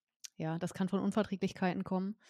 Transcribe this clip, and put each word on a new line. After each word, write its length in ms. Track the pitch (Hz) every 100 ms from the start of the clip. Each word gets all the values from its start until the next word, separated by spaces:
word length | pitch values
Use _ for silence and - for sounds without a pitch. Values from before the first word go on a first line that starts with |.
| _ _ - -
ja, 200 | 160 165
das 160 | 175
kann 140 | - 185
von 120 | 190
Unverträglichkeiten 840 | 196 220 196 196 196 - 185 185
kommen, 320 | 190 185 190 214 -